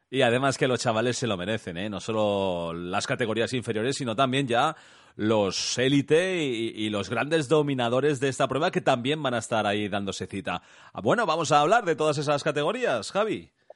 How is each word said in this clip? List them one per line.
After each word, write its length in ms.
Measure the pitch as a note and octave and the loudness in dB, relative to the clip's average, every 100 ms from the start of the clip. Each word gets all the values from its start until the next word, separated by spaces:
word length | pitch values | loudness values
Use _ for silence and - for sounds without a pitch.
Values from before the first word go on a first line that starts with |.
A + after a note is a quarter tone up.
| _ | _
Y 120 | C3 | 2
además 360 | B2 B2 C3+ B2 | 2 4 2 2
que 100 | C#3 | 0
los 160 | B2 | 2
chavales 340 | B2 A2 B2 A2+ | 0 0 0 0
se 80 | A#2+ | -2
lo 120 | F#2+ | -2
merecen, 400 | F2+ A2 - E2+ | -2 -4 -4 -6
¿eh? 120 | G#2 | -6
No 120 | F#2+ | -6
solo 720 | - A2 G#2 G2+ G2 F2 E2+ | -4 0 2 2 0 0 -4
las 340 | E2+ F2 G2 - | -6 -4 -4 -2
categorías 460 | C3 A2+ A2 A2 | -2 -2 0 -2
inferiores, 420 | B2+ A#2 G#2+ A#2+ C#3+ | -2 -4 -4 -2 -4
sino 180 | B2+ | -4
también 320 | G#2+ C3+ C3 C#3 | 0 0 0 0
ya 300 | A#2 D3+ - - - - - | 2 0 -2 -14 -20 -20 -4
los 640 | G#2+ A2 G2 - - - | 2 2 2 0 -4 0
élite 680 | C3 C#3+ C3 D#3 F#3+ F3+ | 2 2 4 2 2 -2
y, 300 | C#3+ A2+ A2+ - | -2 -2 -4 -4
y 140 | G#2+ | -4
los 200 | G#2 G2 | -2 -4
grandes 380 | A#2 C3+ E3 B2+ | -4 0 0 2
dominadores 720 | D#3 C#3+ C3 A#2+ B2+ C#3+ C#3 | 2 2 0 0 2 2 0
de 80 | C#3 | -2
esta 200 | B2 C3 | 0 0
prueba 220 | C3 F3 | 2 0
que 100 | - | 0
también 420 | C3+ B2+ B2 D#3 | 2 2 0 -2
van 120 | C#3 A#2+ | 0 -2
a 20 | |
estar 280 | - A2 G#2 | 0 0 2
ahí 220 | G#2 G#2 | 0 0
dándose 400 | G2+ G2 - G2 | -2 -4 -6 -8
cita. 340 | G2+ F#2 F2+ - - - | -8 -6 -6 -8 -20 -16
Ah, 60 | - | -4
bueno, 240 | G2+ G#3+ G3 | 2 2 2
vamos 280 | D#3+ D3 | 0 4
a 80 | D3 | 4
hablar 240 | D3+ A#3 F#3 | 6 4 2
de 100 | D3+ | 0
todas 220 | D#3 D3 | 0 0
esas 260 | C#3+ D3 | 0 0
categorías, 640 | D#3 D3 D3+ A#3 A3+ A#2+ - | 0 -2 -2 -2 -2 -2 -2
Javi. 360 | F#3+ A3 A#2 E2 _ _ | -2 -2 -2 -8 _ _